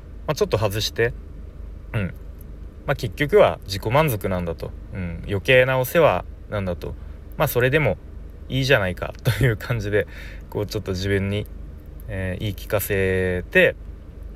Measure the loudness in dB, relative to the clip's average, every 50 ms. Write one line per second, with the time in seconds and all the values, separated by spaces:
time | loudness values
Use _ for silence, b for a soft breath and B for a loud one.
0 | B B -14 -10 -4 -4 0 0 2 2 2 2 2 0 0 0 -2 -2 0 2
1 | 2 2 0 -4 -10 -14 -14 -14 -14 -14 -14 -14 -14 -12 -12 -14 -12 -6 -4 -2
2 | -2 -2 -4 -8 -12 -14 -14 -14 -14 -14 -14 -12 -14 -14 -14 -8 -2 -2 -2 -2
3 | -2 -6 -2 -2 0 6 8 8 8 8 6 0 -6 -8 -6 -4 -2 2 4 4
4 | 4 4 2 0 0 0 0 0 -2 -2 -4 -4 -6 -8 -8 -10 -12 -10 -8 -6
5 | -6 -6 -6 -8 -4 -2 -2 -2 4 6 6 8 8 6 4 2 0 2 6 6
6 | 8 8 6 4 0 -4 -10 -14 -10 -6 -4 -2 -2 -2 -4 -4 -6 -8 -8 B
7 | B B B B B -14 -2 0 0 2 4 4 4 6 4 4 4 4 2 0
8 | -4 -12 -14 -14 -14 -14 -14 -14 -8 -4 -2 0 4 6 6 6 6 2 0 -2
9 | -6 -8 -8 -2 0 0 2 4 4 4 2 2 -2 -2 -2 -2 0 2 2 2
10 | 2 B B B B B B B B -6 -4 -4 -4 -2 -4 -4 -4 -2 -4 -2
11 | 0 2 2 2 2 0 -2 -2 -4 -6 -10 -12 -12 -12 -14 -14 -14 -14 -14 -12
12 | -10 -8 -6 -4 -4 -4 -4 -2 -4 -4 -4 -6 -4 -2 -2 -2 0 0 2 2
13 | 2 2 2 2 2 0 0 -2 -4 2 4 4 4 4 4 0 -8 -14 -14 -14
14 | -16 -16 -16 -14 -14 -14 -14